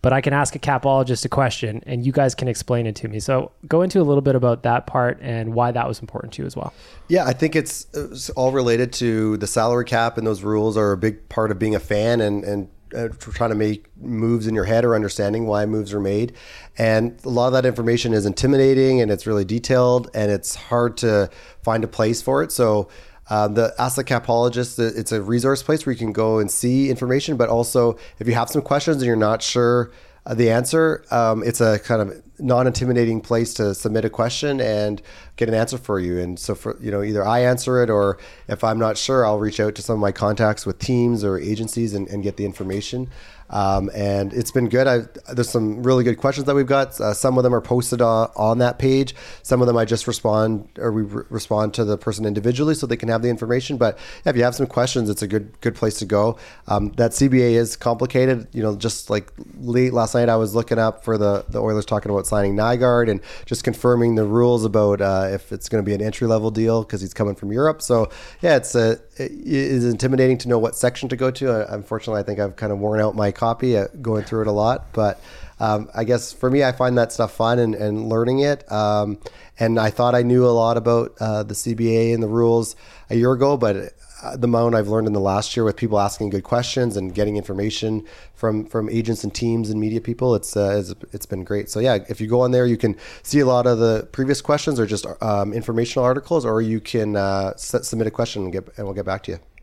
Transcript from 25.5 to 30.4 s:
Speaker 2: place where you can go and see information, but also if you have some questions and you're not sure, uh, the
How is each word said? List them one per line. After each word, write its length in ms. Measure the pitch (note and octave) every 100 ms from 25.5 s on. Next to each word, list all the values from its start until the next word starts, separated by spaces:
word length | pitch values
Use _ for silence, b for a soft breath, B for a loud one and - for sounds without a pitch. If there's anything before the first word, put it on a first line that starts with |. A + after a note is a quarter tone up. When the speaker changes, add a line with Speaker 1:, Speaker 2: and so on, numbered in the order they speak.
| C#3
Speaker 2:
place 240 | - D#3+ C#3
where 60 |
you 60 | B2
can 140 | A2+
go 260 | G#2 A2 A2
and 120 | G#2
see 400 | - B2 C3 C3+
information, 460 | B2 B2 C3+ D3+ C3+
but 120 | A#2
also 500 | A#2 A#2 C3 A#2+ G#2+ B B
if 100 | A#2
you 60 |
have 160 | A#2 A2
some 120 | D3+
questions 360 | - C#3+ E3 D3
and 80 | B2
you're 100 | A2+
not 260 | G#2+ A2
sure, 480 | - B2 A#2+ B2 A#2 B B B -
uh, 80 |
the 160 | A2+